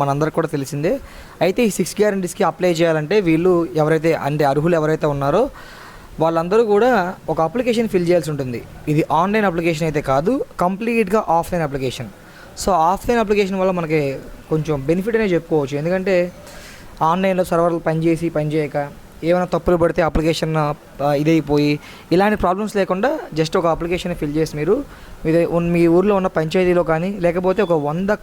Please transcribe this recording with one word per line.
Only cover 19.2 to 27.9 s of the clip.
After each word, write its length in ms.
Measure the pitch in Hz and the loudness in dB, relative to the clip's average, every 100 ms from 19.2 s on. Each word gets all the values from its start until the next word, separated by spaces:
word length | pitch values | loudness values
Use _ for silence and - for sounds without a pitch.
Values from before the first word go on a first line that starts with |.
| 160 | 0
ఏమైనా 180 | 180 180 | 0 0
తప్పులు 240 | 165 180 175 | -2 2 2
పడితే 180 | 165 160 156 | 2 2 0
అప్లికేషన్, 440 | 160 156 151 160 156 | 2 0 0 0 0
ఆ, 480 | 147 147 - - 143 143 | -2 -4 -12 -4 0 2
ఇదైపోయి 500 | 151 160 147 147 147 147 - - - 175 | 2 2 2 0 2 -2 -6 -14 -2 2
ఇలాంటి 220 | 208 208 | 2 2
ప్రాబ్లమ్స్ 320 | 180 190 214 202 | 0 0 -2 -2
లేకుండా 320 | 185 185 262 311 - 156 | -2 0 -2 -2 -6 -4
just 180 | 156 190 | -2 0
ఒక 100 | 165 151 | 0 0
అప్లికేషన్ 380 | 170 175 175 170 | -2 -4 -4 -6
ఫిల్ 120 | 151 151 | -4 -2
చేసి 160 | 156 147 | -2 -2
మీరు 160 | 156 262 277 - - - | 0 0 -2 -14 -20 -8
మీదే 180 | 160 165 170 170 | 0 2 2 0
ఉన్-, 120 | 170 170 | 0 2
మీ 80 | 170 170 | 4 4
ఊర్లో 180 | 202 196 | 4 2
ఉన్న 100 | 185 165 | 0 -2
పంచాయతీలో 440 | 160 185 180 175 165 | 0 0 2 2 2
కానీ 180 | 160 185 202 170 | 0 -2 -2 -2
లేకపోతే 340 | 175 185 190 180 | 0 0 0 0
ఒక 100 | 160 | 0
వంద 220 | 143 | -2